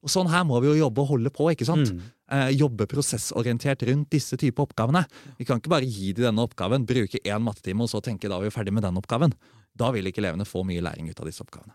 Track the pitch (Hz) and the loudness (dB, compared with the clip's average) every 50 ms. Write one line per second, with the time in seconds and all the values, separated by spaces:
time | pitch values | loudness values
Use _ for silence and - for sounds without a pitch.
0 | - 127 131 185 185 170 160 175 180 156 127 120 123 143 151 156 156 135 110 135 | -6 -2 0 2 2 2 2 2 2 2 2 4 4 4 4 4 4 2 2 2
1 | 143 135 143 123 113 139 - - 147 165 165 - 117 123 170 156 143 113 92 87 | 0 2 2 2 0 0 0 0 2 2 2 2 0 0 2 2 2 2 0 -2
2 | 92 113 - _ _ - 135 139 135 131 135 135 151 143 117 104 107 - - 139 | -8 -12 -20 _ _ -4 0 0 2 2 2 4 2 2 2 0 -4 -2 0 -2
3 | 143 - - 107 - - - - 117 123 117 120 - 139 139 - 127 113 131 147 | -2 0 -2 -4 -4 -4 -2 -2 0 0 0 0 0 -2 -2 0 0 0 2 0
4 | 147 - - 147 - - - 131 - 135 117 - - - - - 110 120 147 180 | 0 0 0 0 0 0 -4 0 0 0 2 0 -2 -2 0 -2 0 2 4 2
5 | 170 - - - - 139 - - 123 - 131 117 - 151 175 151 131 131 113 101 | 2 0 -4 -20 -20 -20 -14 -10 -2 -2 -2 -2 0 0 0 2 0 0 -4 -4
6 | 95 95 95 117 123 120 110 107 120 113 - - 90 92 120 135 120 101 127 127 | -4 -4 0 2 2 2 4 2 0 0 -2 -4 -2 0 0 0 0 0 0 0
7 | 107 95 - - - 98 101 107 117 117 101 - - 95 92 107 120 117 - 110 | 0 0 -2 -6 -4 -4 -4 -2 -2 -4 -4 -6 -6 -6 -2 -2 -2 -2 -2 -4
8 | - 123 110 87 - 101 98 90 98 107 - 120 107 101 101 110 101 95 87 95 | -4 -4 -6 -6 -4 -6 -4 -2 -4 -4 -4 -4 -4 -2 0 0 0 0 -2 -2
9 | 101 - 113 117 160 156 - - _ _ _ - - _ _ - 120 123 127 107 | -2 -2 0 4 4 4 2 2 _ _ _ -20 -20 _ _ -2 -2 0 0 0
10 | 92 95 90 - 104 92 80 90 101 - - 92 92 95 90 87 87 87 - - | -2 -4 -2 -2 -2 -2 -2 -2 -4 -4 -4 -4 -2 -2 -2 -2 -4 -4 -6 -8
11 | 80 82 85 - - 78 - - - - - - - 107 - | -10 -12 -12 -10 -10 -12 -12 -12 -16 -18 -20 -20 -20 -20 -18